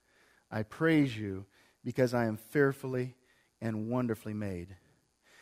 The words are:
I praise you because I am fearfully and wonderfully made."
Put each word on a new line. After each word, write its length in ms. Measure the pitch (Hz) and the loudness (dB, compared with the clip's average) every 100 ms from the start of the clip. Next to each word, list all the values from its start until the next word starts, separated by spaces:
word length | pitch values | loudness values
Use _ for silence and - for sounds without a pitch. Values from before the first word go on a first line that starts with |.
| _ _ _ _ _ | _ _ _ _ _
I 100 | 110 | -8
praise 560 | 107 - 160 156 135 110 | -6 0 4 6 4 0
you 300 | 101 95 98 _ _ _ | -6 -8 -10 _ _ _
because 300 | 123 131 123 | -4 2 2
I 120 | 120 113 | 2 0
am 120 | 107 | -2
fearfully 800 | - 147 139 135 131 127 127 - _ _ _ _ | -2 2 2 0 -6 -6 -6 -10 _ _ _ _
and 300 | 113 107 110 | -6 -4 -2
wonderfully 460 | 123 120 107 110 107 | -2 -2 -4 -6 -6
made." 400 | 101 90 92 92 _ _ _ _ _ _ | -6 -6 -10 -16 _ _ _ _ _ _